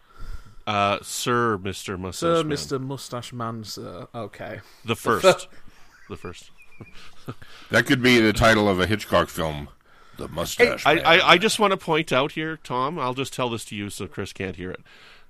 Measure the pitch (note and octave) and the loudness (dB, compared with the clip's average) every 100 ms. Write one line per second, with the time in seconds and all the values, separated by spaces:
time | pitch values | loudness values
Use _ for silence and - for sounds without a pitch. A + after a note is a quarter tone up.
0 | _ - - - - - - G#2 G2+ G2+ | _ -12 -10 -10 -12 -10 -4 0 2 0
1 | - - C3 A#2+ A#2 G2+ F#2+ F#2 - F2+ | -4 -4 0 2 2 0 -4 -8 -8 -8
2 | F#2 - E3 E3 D#3 D3 D3 C3+ C3 C#3 | -8 -4 0 0 0 -4 -6 -6 -6 -10
3 | - B2 - B2 A2+ A#2 G#2+ - G#2+ F2+ | -10 -12 -10 -8 -8 -8 -10 -12 -12 -14
4 | - A#2 G2+ - F#2+ - - - G#2+ A2 | -14 -12 -12 -12 -12 -12 -16 -12 -8 -4
5 | - A2 F#3+ E3+ - - - - - - | 0 4 4 4 -2 -16 -18 -20 -20 -20
6 | - F#2 F2+ F2+ - - - - - - | -16 -14 -14 -16 -20 -20 -20 -18 -16 -16
7 | - - - - - - - A2+ B2 C3 | -14 -14 -14 -14 -16 -18 0 0 2 4
8 | B2 B2 A2 G2+ A#2 A2 G#2 F#2 F2+ G#2 | 6 6 6 6 6 6 4 2 2 0
9 | - F2+ E2 - D#2+ D2 C#2+ - _ - | 2 2 2 -2 -4 -4 -10 -16 _ -20
10 | - - C#2+ D#3 - - A#3+ - D3 E3 | -20 -14 -10 -6 -4 4 4 4 2 4
11 | D#3 E3+ C#3+ F3 G#3+ - G#3 F#3+ - D#3 | 6 6 8 6 4 2 2 2 0 -2
12 | D#3 C3 D3 - D#3+ D#3 - B2+ C3+ E3 | 2 0 0 -4 -8 -10 -6 -4 -2 -2
13 | B2+ B2+ B2+ - B2 A2+ - G#2 G2+ - | -4 -4 -6 -4 -4 -4 -8 -8 -8 -8
14 | F#2+ - G2 - F#2+ F2+ F#2 E2+ - - | -10 -8 -10 -8 -8 -8 -10 -12 -18 -20
15 | - - | -20 -20